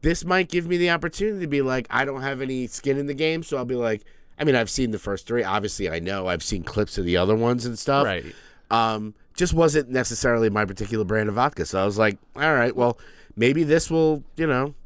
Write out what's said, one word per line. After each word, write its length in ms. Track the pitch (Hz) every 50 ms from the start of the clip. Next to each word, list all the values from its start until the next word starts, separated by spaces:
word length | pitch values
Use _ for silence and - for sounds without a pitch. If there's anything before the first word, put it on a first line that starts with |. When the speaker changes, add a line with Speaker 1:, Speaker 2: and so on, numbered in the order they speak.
Speaker 1:
This 240 | - 160 170 165 -
might 240 | 165 180 185 185 -
give 180 | - 175 170 165
me 100 | 180 175
the 120 | 175 175
opportunity 500 | 170 170 - 170 160 - 202 214 214 196
to 60 | 180 156
be 140 | 143 139
like, 260 | 139 131 127 131 120 -
I 160 | - 117 135
don't 160 | 135 135 135
have 200 | 131 135 139 127
any 260 | 135 131 131 127 127 117
skin 300 | - - - 139 135 139
in 100 | 143 143
the 60 | 147
game, 300 | 135 156 156 160 165 160
so 140 | - 151 135
I'll 80 | 123
be 100 | 120 127
like, 280 | 123 120 113 110 107 - - - - - - - -
I 40 | 147
mean, 120 | 156 135
I've 140 | 123 113 104
seen 220 | - - 131 117
the 80 | 107 98
first 280 | - 104 101 95 - -
three. 160 | 117 120 113
Obviously, 460 | 92 95 107 98 104 - - 101 85
I 100 | 78 85
know. 280 | 85 90 98 98 92 92
I've 160 | 90 87 -
seen 200 | - - 95 82
clips 340 | - - 107 104 - - -
of 80 | 95
the 120 | 87 87 87
other 180 | 90 95 110
ones 300 | 110 117 117 123 123 117
and 120 | 123 117 110
stuff. 280 | - - 139 139 143
Speaker 2:
Right. 200 | 117 95 87 - 76 - - - - - - _ _
Speaker 1:
Um, 440 | 110 113 113 113 110 107 107 107 107 _ - _ -
just 180 | - 180 170 -
wasn't 360 | 160 165 160 143 156 143 120
necessarily 600 | 127 127 127 - 120 - - 131 120 117 113 110
my 160 | 101 104 107
particular 400 | 92 98 - 110 104 113 110 104
brand 240 | 87 104 110 107 104
of 60 | 101
vodka, 300 | 107 123 147 - - 82
so 160 | - - 95
I 40 | 95
was 120 | 101 101 104
like, 200 | 110 107 101 - - _ -
all 180 | 117 143 156 156
right, 220 | 135 117 127 113
well, 220 | - 123 120 120 - - - - - - - -
maybe 280 | - 113 123 139 160 165
this 260 | 147 151 165 156 -
will, 340 | 160 160 160 156 156 147 - - -
you 120 | - 165 156
know. 260 | 139 127 135 147 147 - -